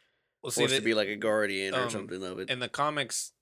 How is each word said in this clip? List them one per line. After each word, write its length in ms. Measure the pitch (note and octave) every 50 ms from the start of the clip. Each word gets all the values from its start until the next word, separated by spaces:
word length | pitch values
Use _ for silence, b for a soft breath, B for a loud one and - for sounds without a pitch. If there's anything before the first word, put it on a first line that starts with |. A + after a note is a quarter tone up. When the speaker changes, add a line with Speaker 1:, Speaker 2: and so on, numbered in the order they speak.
| _ _ _ _ _ _ _ _
Speaker 1:
Well, 80 | - C3
see, 120 | - -
Speaker 2:
forced 120 | C#3 C3 C3+
to 80 | C3+
Speaker 1:
the, 40 | A2
Speaker 2:
be, 100 | A2+ A2
like, 120 | G#2+ G2+
a 80 | G2 G#2+
guardian 600 | G2+ A2+ A2 G#2+ G#2+ G#2 G2 G2 F#2+ G2 G2 C3
or 60 | B2+ B2
Speaker 1:
um, 60 | A#2
Speaker 2:
something 320 | A2+ G2+ - - F2 F#2+ F#2+
of 160 | F2+ F#2 -
it. 100 | G2 -
Speaker 1:
in 80 | B2+ B2
the 80 | B2 A#2
comics, 640 | - - C#3+ D3+ D3+ D3 C3 A2 - - - - - _